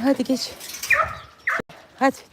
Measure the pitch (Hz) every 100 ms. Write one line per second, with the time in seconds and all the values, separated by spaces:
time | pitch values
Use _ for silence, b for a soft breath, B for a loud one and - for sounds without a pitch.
0 | 247 269 254 254 - - - - - -
1 | 640 - - - - - - - - -
2 | 269 262 -